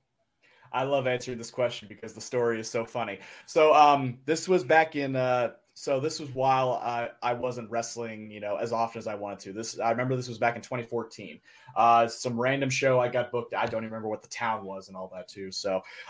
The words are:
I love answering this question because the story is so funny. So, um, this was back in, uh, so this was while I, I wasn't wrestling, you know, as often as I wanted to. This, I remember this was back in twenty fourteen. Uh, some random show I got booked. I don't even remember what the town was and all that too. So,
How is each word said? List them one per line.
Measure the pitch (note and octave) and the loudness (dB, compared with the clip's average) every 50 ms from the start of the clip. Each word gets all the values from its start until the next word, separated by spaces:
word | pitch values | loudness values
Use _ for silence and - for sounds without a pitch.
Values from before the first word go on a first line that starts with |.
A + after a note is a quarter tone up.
| _ _ _ _ _ _ _ _ _ _ _ _ _ - | _ _ _ _ _ _ _ _ _ _ _ _ _ -8
I | - B2+ C3+ | -4 -4 -2
love | C#3 C#3+ C#3 B2 B2+ | 0 0 0 2 0
answering | B2+ B2 - B2+ B2 A2+ | 0 -2 -4 -6 -8 -8
this | A2+ - | -10 -10
question | - - B2 A#2+ - - - G2 | -4 -2 -2 -2 -2 -4 -12 -16
because | G#2 - - G#2+ G#2 | -16 -16 -14 -14 -14
the | A2 | -14
story | - - - B2 A#2+ A#2 A2+ A2 | -10 -4 0 0 2 2 0 0
is | A2 - | -4 -4
so | - A#2 A2+ | -4 -4 -4
funny. | - - B2 A2+ G#2 G2 F#2+ - - - - - - | -4 -4 -6 -4 -4 -6 -10 -14 -18 -20 -20 -18 -2
So, | - E3 D#3 D3+ D3 | 4 6 8 8 10
um, | D3+ D3 D3 C#3+ C#3 C3 B2+ A#2+ - _ | 10 10 10 8 6 4 -2 -4 -6 _
this | C#3+ D#3+ D#3+ - F#3 | -2 -2 -2 2 2
was | F#3 F3+ F3+ | 2 2 4
back | C3 D#3 D#3+ D#3+ D#3 - | 6 6 6 6 4 0
in, | D3 C#3 C3+ C3+ | -4 -4 -2 0
uh, | C3 B2+ B2+ B2 B2 A#2+ A2+ - - _ _ _ | 0 2 2 2 2 2 0 -2 -8 _ _ _
so | - - D3+ C#3 C3 | -10 -4 -2 0 0
this | C3+ D#3+ - - | 0 -2 -4 -4
was | D#3 C3+ B2 | -8 -8 -4
while | B2+ C3 C3+ C3 C3 C3 B2+ A#2+ - - | 0 2 4 4 4 2 2 0 -2 -2
I, | A#2+ A#2+ A#2+ A#2+ A2+ - - - | -4 -4 -4 -4 -6 -8 -4 -2
I | B2 A#2+ | -2 -2
wasn't | A#2+ B2 B2+ A#2+ A#2+ A#2 G2+ | 0 -2 -4 -4 -6 -8 -4
wrestling, | A2+ A#2 A#2 - - A#2 A#2 A2+ A2 G#2+ G#2+ G#2+ | -4 -4 -4 -4 -6 -8 -8 -8 -8 -12 -12 -14
you | G#2 G#2 | -12 -10
know, | G#2 G#2 G2+ E2 | -6 -4 -2 -2
as | A2+ A#2 A2+ | -2 -2 0
often | A2+ A2+ A2+ - A#2 | 0 -2 -2 -4 -8
as | G2+ A2 | -6 -6
I | G#2+ | -6
wanted | G#2 G2+ G2+ G2 G2 | -6 -6 -8 -8 -10
to. | - G2 F#2+ | -12 -12 -10
This, | G#2+ A#2 - - - | -8 -8 -8 -6 -2
I | G#2 A#2 | 0 0
remember | A#2+ A#2 B2+ C3 C3 | 0 0 0 -2 -2
this | B2+ B2 B2 | -4 -4 -8
was | A#2 G2+ | -6 -2
back | A#2+ A#2 A#2 A2+ | 0 0 0 -2
in | |
twenty | - - C3 B2 A#2 | -8 -8 -8 -8 -8
fourteen. | - A#2+ A#2 A2 - - - G#2 E2 D2+ - _ _ _ - - - - | -6 -6 -6 -6 -8 -12 -16 -16 -16 -18 -20 _ _ _ -20 -20 -8 0
Uh, | G2 A2+ A#2 A#2 A#2 A#2 A#2 | 4 6 6 8 6 6 4
some | A2+ - - B2+ A#2+ A2+ | 0 -4 -4 -4 -2 0
random | A#2+ C3 C#3 C#3 C#3 C3 | 0 0 2 2 0 0
show | B2+ - C#3 C3 B2+ B2+ | 0 2 2 4 4 4
I | B2 A#2+ | 4 2
got | B2 B2 A#2+ - | 0 0 -2 0
booked. | - A#2+ A2+ - G#2+ | -4 -6 -4 -4 -2
I | F#2+ A2+ | -2 -2
don't | A2+ A2+ A2 A2+ | -2 -2 -4 -6
even | |
remember | A2 A2+ A2 G#2+ A2 | -6 -8 -8 -6 -6
what | G#2+ G#2 | -6 -6
the | - - | -8 -12
town | - - A#2+ A2+ A2 G#2+ G2 | -8 -6 -4 -2 -2 -4 -6
was | F#2+ F#2+ F#2+ G2 G2 | -10 -10 -12 -12 -14
and | F#2+ F#2 | -12 -12
all | F#2+ F#2 F#2 | -12 -12 -12
that | F#2 F2+ - | -14 -14 -14
too. | - G#2 G2 F#2+ | -14 -12 -12 -10
So, | F#2+ - - G2 F#2 F#2 - - - - - - | -10 -6 -4 -2 -2 -2 -4 -6 -14 -18 -18 -4